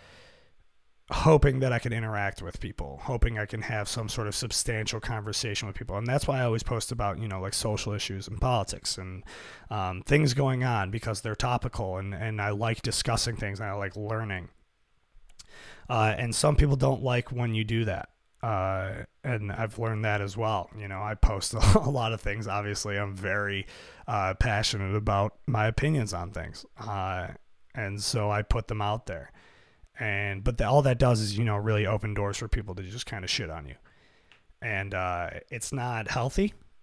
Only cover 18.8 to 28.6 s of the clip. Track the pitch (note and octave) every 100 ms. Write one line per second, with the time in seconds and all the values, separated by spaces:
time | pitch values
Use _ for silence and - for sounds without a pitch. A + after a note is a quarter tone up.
18.8 | F#2+ G2 - _ C3+ A#2 G#2 G2+ A2 A2
19.8 | A2+ G#2+ A2 G#2 G2 G2+ A2 G2+ - A2
20.8 | G2+ F#2+ G#2 G#2+ - G2 - A2+ - G#3+
21.8 | C3 C#3 A2+ A2+ G#2 G#2 G#2+ G2+ G#2 G2
22.8 | G#2 G2+ G2+ G2 G2+ G2+ G2+ G2 F#2+ -
23.8 | - - - G#2+ F#2+ F#2+ B2+ G#2 A2 G#2
24.8 | F#2+ G#2 G#2+ G2+ G#2 - - A#2 A2 -
25.8 | D3 D3+ G#2+ F2 F2 F#2+ D#2 D#2+ - -
26.8 | A2 G2+ F#2 F#2 F2+ - - - - -
27.8 | G2+ G2+ - A#2+ G#2 G#2 G#2+ A#2+